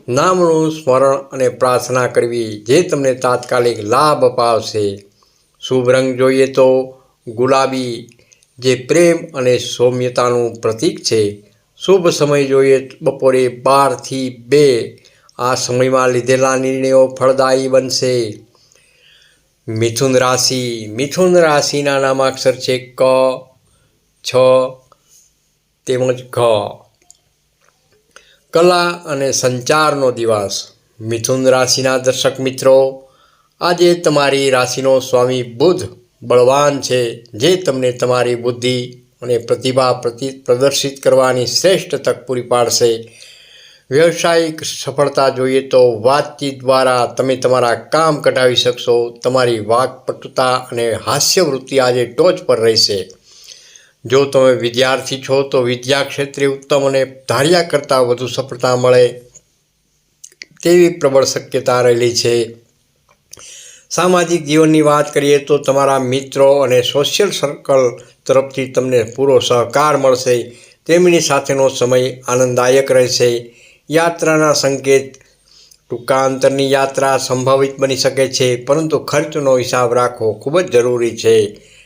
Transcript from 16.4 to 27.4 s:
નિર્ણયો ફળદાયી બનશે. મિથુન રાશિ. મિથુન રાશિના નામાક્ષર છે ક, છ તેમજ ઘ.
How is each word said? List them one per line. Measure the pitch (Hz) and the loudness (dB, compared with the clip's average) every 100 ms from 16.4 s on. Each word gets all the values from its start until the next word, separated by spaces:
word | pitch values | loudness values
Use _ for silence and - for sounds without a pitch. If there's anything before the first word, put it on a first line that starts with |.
| 131 131 | 2 0
નિર્ણયો | 131 131 131 131 131 131 | -2 -2 2 4 2 2
ફળદાયી | 131 131 131 131 131 | 0 2 2 2 2
બનશે. | 131 127 - 127 123 110 101 _ _ _ _ _ _ _ _ _ _ _ _ - | 0 0 -4 -2 -2 -4 -10 _ _ _ _ _ _ _ _ _ _ _ _ -10
મિથુન | 110 117 110 135 131 | -4 -2 0 0 2
રાશિ. | 127 127 - 131 120 113 107 | 2 0 -2 -2 -6 -8 -8
મિથુન | 110 143 180 185 175 | -6 -6 0 2 4
રાશિના | 156 147 - 143 143 139 | 4 2 0 -2 -2 0
નામાક્ષર | 135 135 131 131 135 127 | 0 0 -2 0 -2 -2
છે | - 127 123 - | -4 -6 -6 -2
ક, | 131 131 131 127 - _ _ _ _ _ _ _ - | 2 2 0 -2 -14 _ _ _ _ _ _ _ -4
છ | 127 131 131 131 127 _ _ _ _ _ _ _ _ _ _ - | 2 4 4 0 -8 _ _ _ _ _ _ _ _ _ _ -4
તેમજ | 127 127 123 - | -2 0 -2 -6
ઘ. | 123 117 107 101 - _ _ _ _ _ _ | -2 2 0 -2 -12 _ _ _ _ _ _